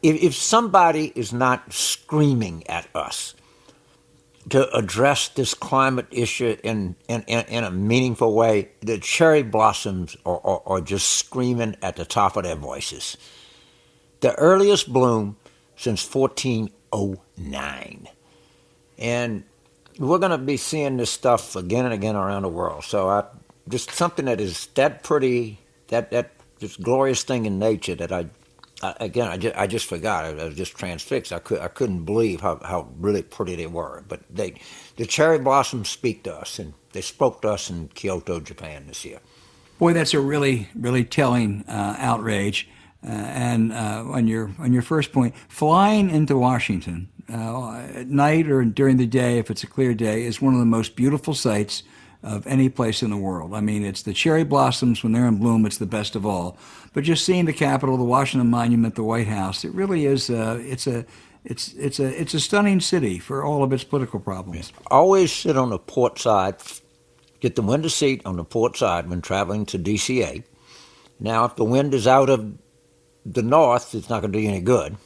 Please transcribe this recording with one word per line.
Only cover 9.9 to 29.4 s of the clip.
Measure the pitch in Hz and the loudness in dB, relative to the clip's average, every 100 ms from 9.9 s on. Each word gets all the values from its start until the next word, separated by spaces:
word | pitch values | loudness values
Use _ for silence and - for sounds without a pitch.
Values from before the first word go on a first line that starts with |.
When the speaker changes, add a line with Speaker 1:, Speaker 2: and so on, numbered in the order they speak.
| 95 85 - - | -4 -6 -8 -4
Speaker 1:
are, | 87 | -4
are, | - 92 - | 0 -2 0
are | 95 | -2
just | 76 98 - | -2 -2 0
screaming | - - 131 123 120 113 - | 0 -2 -2 -2 0 -2 -4
at | 95 - | -8 -6
the | |
top | 85 - 98 104 | -4 2 2 0
of | |
their | 90 78 | -4 -6
voices. | 71 65 - - - - - - - - _ _ _ _ _ _ | -8 -8 -10 -10 -12 -12 -18 -20 -20 -20 _ _ _ _ _ _
The | 127 | 0
earliest | - 156 190 202 196 - | 4 6 6 6 4 2
bloom | 127 127 113 104 104 - _ _ _ | 4 4 4 -2 -8 -20 _ _ _
since | 123 104 | -4 -4
fourteen | - 135 131 - 131 113 107 _ _ | -4 0 0 0 -2 -2 -4 _ _
oh | 101 98 95 _ - | -4 -4 -6 _ -16
nine. | 76 69 71 69 - - - _ _ _ _ _ _ _ _ - | -10 -8 -8 -10 -14 -18 -20 _ _ _ _ _ _ _ _ -8
And | 117 120 120 107 - _ _ _ _ - | -4 -2 -4 -6 -12 _ _ _ _ -6
we're | 135 175 | 0 2
gonna | 185 160 | 2 0
be | 131 135 | -2 -4
seeing | - 160 143 131 | -2 -2 -2 -2
this | 117 | -2
stuff | - 131 117 - 98 | 0 2 2 0 -10
again | 90 113 | -2 0
and | 127 | 0
again | 110 107 104 | -2 -2 -2
around | 95 101 | -2 -2
the | 95 | -4
world. | 85 87 76 | -4 -4 -6
So | - 104 92 | -6 -2 2
I, | 101 - - _ _ - | 0 -2 -10 _ _ -8
just | 120 - | -8 -6
something | - 175 - 135 | -2 -2 -2 -2
that | 110 | -2
is | 101 82 - | -2 -6 -6
that | - 143 - | 0 0 0
pretty, | - 151 131 123 113 104 _ _ _ | -2 0 2 0 -4 -10 _ _ _
that, | 117 - | -4 0
that | 120 123 _ _ _ | -4 -4 _ _ _
just | 104 - | -16 -8
glorious | 95 131 135 123 | -2 2 2 0
thing | - 127 110 | -2 -4 -2
in | 95 | 0
nature | 107 107 - | 0 0 -4
that | 87 82 | -8 -6
I, | 90 82 - _ _ _ - | -6 -8 -14 _ _ _ -10
I, | 95 - | -10 -8
again, | 110 120 113 | -6 -2 -2
I | |
ju-, | 92 | -2